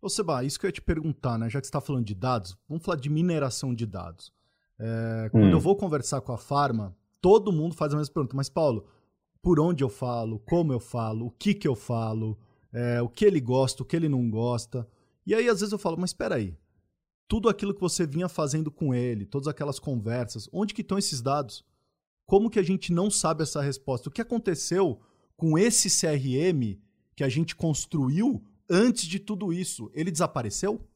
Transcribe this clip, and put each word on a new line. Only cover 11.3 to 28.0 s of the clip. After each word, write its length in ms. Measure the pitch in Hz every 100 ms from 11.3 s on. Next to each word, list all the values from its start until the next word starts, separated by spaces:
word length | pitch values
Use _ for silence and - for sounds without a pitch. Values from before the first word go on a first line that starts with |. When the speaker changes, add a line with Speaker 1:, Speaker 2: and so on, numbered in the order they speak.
Speaker 1:
que 240 | - 202
que 120 | 202 165
eu 80 |
falo? 640 | 123 - 120 113 110 110 107 _ _ _
É, 300 | 117 120 120
o 60 | 120
que 160 | -
ele 160 | 208 175
gosta, 420 | 120 127 131 -
o 40 | 131
que 100 | 165
ele 120 | 165
não 220 | 135 120
gosta?" 560 | 107 120 120 - 127 117 _ _ _ -
E 80 |
aí, 140 | 220 240
às 100 | 214
vezes, 140 | 202
eu 60 | 208
falo, 180 | 180 165
"Mas 120 | 180
espera 260 | - 233 151
aí, 180 | 101 82 _ _ _ _ _ _ _
tudo 220 | 220 220
aquilo 260 | 202 202
que 60 | 196
você 260 | 180 - 170
vinha 220 | 139 180
fazendo 420 | - 151 151 156
com 240 | - 151
ele, 320 | 123 123 113 98
todas 220 | 139 139
aquelas 320 | 143 147 139
conversas, 680 | - 127 107 117 117 117 104
onde 200 | 165 208
que 100 | -
estão 160 | - 196
esses 220 | - 135
dados? 440 | 120 143 135 - _ _ _ _ _ _ _
Como 240 | 196 226
que 100 | 226
a 20 |
gente 300 | 175 190 -
não 180 | 170 202
sabe 320 | - 160 156
essa 200 | 160 151
resposta? 460 | 143 135 - 127 -
O 40 |
que 100 | -
aconteceu 800 | 226 233 226 165 - 175 190 113 _ _ _ _
com 220 | 160 156
esse 300 | 220 - 196
C 160 | - 165
R 300 | 147 135 127
M 440 | 170 165 117 101 _ _ _ -
que 80 |
a 40 | 180
gente 280 | 120 165 -
construiu 880 | 165 143 - 165